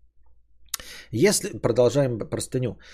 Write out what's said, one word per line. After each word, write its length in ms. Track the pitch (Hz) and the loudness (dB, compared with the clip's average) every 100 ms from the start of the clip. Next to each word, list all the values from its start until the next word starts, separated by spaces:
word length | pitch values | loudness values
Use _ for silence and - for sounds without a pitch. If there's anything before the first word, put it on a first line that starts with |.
| - _ - - _ _ - - - - - | -20 _ -20 -20 _ _ -16 -16 -14 -20 -8
Если, 440 | 117 190 - 202 107 | 2 2 2 -4 -4
продолжаем 600 | 117 117 120 131 131 113 | 0 4 4 4 0 -2
простыню. 600 | - 110 - 131 123 - - | -6 -6 -6 -4 -4 -6 -16